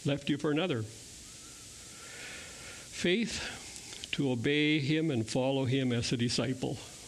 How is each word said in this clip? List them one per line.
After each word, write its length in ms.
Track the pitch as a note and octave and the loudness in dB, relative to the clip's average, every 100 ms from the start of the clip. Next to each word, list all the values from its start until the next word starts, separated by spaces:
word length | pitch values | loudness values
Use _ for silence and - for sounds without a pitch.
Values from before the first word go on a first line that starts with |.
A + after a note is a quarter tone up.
left 240 | C#3+ C#3+ - | 2 0 2
you 80 | C#3+ | 2
for 140 | - | 4
another. 320 | D3+ F#3 B2+ A2 - - - - - - - - - - - - - - - - - - - - | 2 2 0 -2 -8 -16 -16 -16 -16 -16 -16 -16 -16 -16 -16 -14 -12 -10 -10 -12 -14 -14 -14 -12
Faith 480 | - F3+ F#3 A3+ - - - - - - - - | 0 4 4 2 -2 -6 -8 -12 -12 -12 -12 -6
to 180 | - C#3 | 0 2
obey 480 | B2+ A#2+ D3 D3+ D#3 | 4 4 4 6 4
him 320 | C3+ D#3 D#3+ | 4 2 4
and 180 | B2+ A2 | 2 2
follow 360 | C3+ B2+ C3+ C3 | 2 2 2 4
him 260 | C3 C3 | 4 4
as 200 | A#2+ A#2 | 2 2
a 60 | B2+ | 2
disciple. 640 | A#2 - B2 C3 C3 - - - | 2 2 0 0 -2 -4 -8 -14